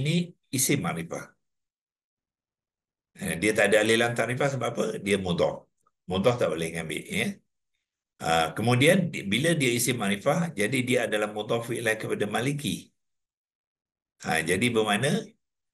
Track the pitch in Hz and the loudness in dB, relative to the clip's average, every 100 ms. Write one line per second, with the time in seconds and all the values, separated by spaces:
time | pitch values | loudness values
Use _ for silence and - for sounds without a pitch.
0 | 143 175 175 - - 120 - 135 85 85 | 0 0 -2 -10 -6 -2 0 0 -2 -6
1 | 82 71 - _ _ _ _ _ _ _ | -8 -10 -12 _ _ _ _ _ _ _
2 | _ _ _ _ _ _ _ _ _ _ | _ _ _ _ _ _ _ _ _ _
3 | _ - 90 82 104 107 101 107 110 113 | _ -8 -6 0 2 4 6 6 4 4
4 | 120 123 117 127 143 131 117 - 220 - | 2 0 -2 0 0 0 -4 -2 -4 -4
5 | 98 98 92 85 - - - _ _ _ | -2 0 0 0 0 -2 -12 _ _ _
6 | - 95 123 120 85 80 82 82 80 78 | -6 0 2 2 0 -2 -6 -6 -8 -8
7 | - 95 202 - _ _ _ _ _ _ | -6 -4 -4 -6 _ _ _ _ _ _
8 | _ - - 82 80 104 117 123 147 190 | _ -8 0 0 0 0 2 4 6 6
9 | - 73 95 117 165 156 131 120 123 117 | 2 -4 -2 0 2 2 2 0 0 0
10 | 98 101 139 170 170 - 107 131 123 123 | 0 0 0 0 0 -2 0 0 0 0
11 | 110 107 104 104 113 117 117 113 110 107 | 0 -2 -2 -4 -2 -4 -4 -2 0 -2
12 | 117 104 104 107 131 143 101 85 - _ | -2 -4 -2 -2 -2 -2 -4 -6 -10 _
13 | _ _ _ _ _ _ _ _ _ _ | _ _ _ _ _ _ _ _ _ _
14 | _ - - 80 78 95 120 113 107 104 | _ -12 -4 -2 0 2 2 2 0 0
15 | 139 196 - _ _ _ _ | 0 -2 -4 _ _ _ _